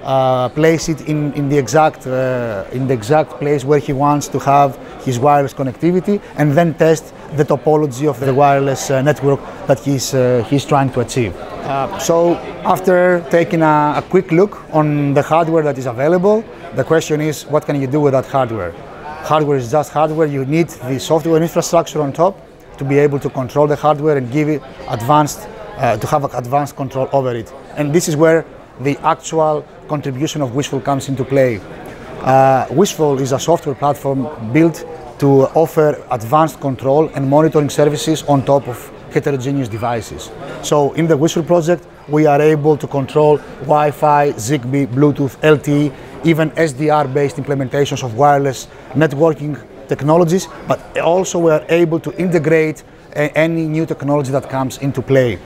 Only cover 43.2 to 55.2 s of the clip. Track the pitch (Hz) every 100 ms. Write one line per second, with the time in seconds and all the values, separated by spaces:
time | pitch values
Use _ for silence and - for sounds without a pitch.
43.2 | 151 147 - - 135 151 151 143 151 147
44.2 | 143 120 107 147 123 139 131 123 147 139
45.2 | 139 - 156 147 - 143 147 - - -
46.2 | 165 160 156 160 160 127 151 151 139 139
47.2 | 143 143 139 139 127 139 139 135 131 110
48.2 | 143 143 139 123 - - - - 156 139
49.2 | 160 151 147 135 - - - - 139 165
50.2 | 170 185 - - - 135 - 139 139 180
51.2 | 180 180 165 156 151 165 170 160 - -
52.2 | 180 170 151 160 156 151 - - - -
53.2 | 147 147 160 165 160 156 160 160 143 147
54.2 | 131 135 127 135 131 - 139 135 113 135